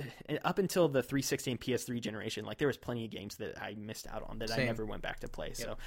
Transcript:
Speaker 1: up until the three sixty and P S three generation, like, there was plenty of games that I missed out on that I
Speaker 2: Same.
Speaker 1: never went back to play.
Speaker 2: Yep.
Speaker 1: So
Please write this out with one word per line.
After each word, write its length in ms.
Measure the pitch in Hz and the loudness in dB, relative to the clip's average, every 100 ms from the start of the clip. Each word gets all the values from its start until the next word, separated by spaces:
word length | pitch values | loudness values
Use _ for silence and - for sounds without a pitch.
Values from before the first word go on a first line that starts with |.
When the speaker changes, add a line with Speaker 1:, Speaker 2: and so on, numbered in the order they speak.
| 139 - - 151 | -10 -10 -4 0
Speaker 1:
up 140 | - 185 | 2 4
until 300 | 185 185 165 | 4 6 8
the 140 | 135 | 6
three 180 | 120 139 | 4 2
sixty 300 | - 139 - | 2 2 0
and 100 | 120 | -2
P 140 | - | 2
S 100 | 120 | 2
three 160 | - 120 | 2 -2
generation, 460 | 110 107 104 104 107 | -2 -2 -2 -4 -4
like, 100 | 107 | 2
there 120 | 147 | 2
was 100 | 117 | 2
plenty 260 | - 120 | -2 -2
of 60 | 113 | -4
games 260 | 92 101 - | -6 -8 -6
that 240 | 101 - | -6 -4
I 140 | 101 | -6
missed 320 | 107 107 - - | -6 -8 -8 -8
out 180 | 110 - | -6 -6
on 120 | 117 | -4
that 120 | 113 | 0
I 60 | 113 | 2
Speaker 2:
Same. 80 | |
Speaker 1:
never 220 | 123 113 107 | 2 0 -2
went 160 | 104 | -4
back 180 | - - | -4 -6
to 80 | - | -6
play. 200 | - 78 | -6 -6
Speaker 2:
Yep. 80 | - | -4
Speaker 1:
So 180 | 117 107 | -6 -6